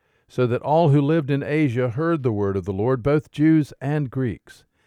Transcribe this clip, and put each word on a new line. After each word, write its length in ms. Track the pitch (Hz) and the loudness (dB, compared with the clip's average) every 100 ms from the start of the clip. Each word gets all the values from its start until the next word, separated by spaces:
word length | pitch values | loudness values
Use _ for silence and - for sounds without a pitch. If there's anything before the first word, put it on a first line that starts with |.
| _ _ _ | _ _ _
so 200 | - 123 | -2 0
that 160 | 120 | 0
all 280 | - 156 165 | 0 2 4
who 120 | 143 | 4
lived 260 | 143 165 135 | 4 0 0
in 140 | 139 | -2
Asia 480 | 139 151 147 117 123 | -2 0 0 0 -2
heard 320 | 113 165 165 | -2 -2 0
the 100 | 127 | -2
word 240 | 104 98 98 | 0 -2 -2
of 80 | |
the 80 | 87 | -4
Lord, 300 | 95 117 131 | -2 -2 0
both 300 | 123 120 - | 0 0 -2
Jews 420 | - 156 160 143 - | 0 4 4 2 -4
and 320 | 135 151 135 | -6 -4 -4
Greeks. 540 | 131 127 85 - - _ _ | -4 -4 -6 -12 -20 _ _